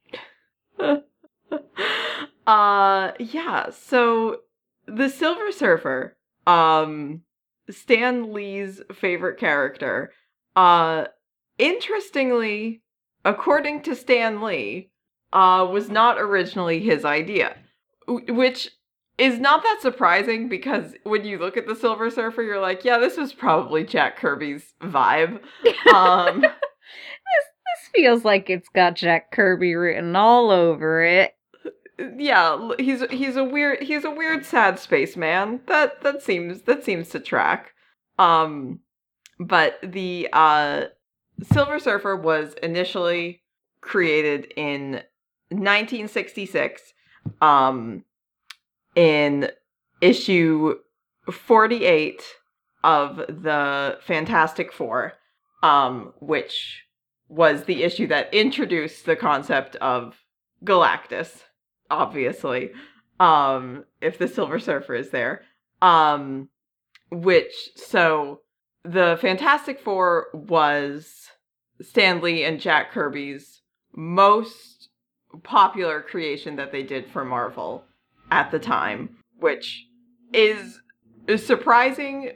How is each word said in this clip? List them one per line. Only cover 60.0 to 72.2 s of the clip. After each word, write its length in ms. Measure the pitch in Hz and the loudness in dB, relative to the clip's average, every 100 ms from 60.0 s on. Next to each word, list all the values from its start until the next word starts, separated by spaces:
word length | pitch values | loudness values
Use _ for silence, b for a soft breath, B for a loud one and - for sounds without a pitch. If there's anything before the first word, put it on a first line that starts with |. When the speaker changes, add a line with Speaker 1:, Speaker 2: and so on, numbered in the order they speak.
| 120 - _ _ _ _ 185 | -6 -18 _ _ _ _ 0
Speaker 1:
Galactus, 800 | 180 143 - - 98 165 - _ _ _ _ - | 4 4 0 -6 -10 -10 -14 _ _ _ _ -6
obviously, 800 | 151 143 147 127 151 143 127 131 B B B B - | -2 -2 -2 -6 -4 -6 -6 -8 B B B B 2
um, 640 | 180 151 139 135 127 135 - - | 4 4 2 -2 -6 -16 -20 -6
if 180 | 160 175 | -6 -4
the 100 | 175 | -6
Silver 320 | - 156 156 | -4 -4 -4
Surfer 360 | - 143 - 123 | -4 -6 -6 -8
is 140 | 139 | -6
there. 320 | 131 120 147 b b _ - | -4 -4 -6 b b _ 2
Um, 680 | 185 165 151 147 139 135 135 _ _ _ _ _ - | 4 6 4 0 -4 -12 -12 _ _ _ _ _ -16
which, 640 | 175 180 170 - - - - | -4 2 2 2 -12 -20 -20
so, 640 | - 196 165 156 143 143 _ _ _ _ | -4 2 2 2 -4 -10 _ _ _ _
the 340 | 175 180 170 165 | -6 2 2 2
Fantastic 580 | 196 185 285 294 294 262 | 0 0 2 0 -2 -10
Four 480 | 226 190 180 170 - | -6 0 2 2 -2
was 960 | 156 143 165 151 147 143 143 156 - - _ _ _ _ _ | -14 -2 2 2 0 -4 -10 -16 -20 -20 _ _ _ _ _
Stan 400 | - 233 190 175 | -4 2 4 2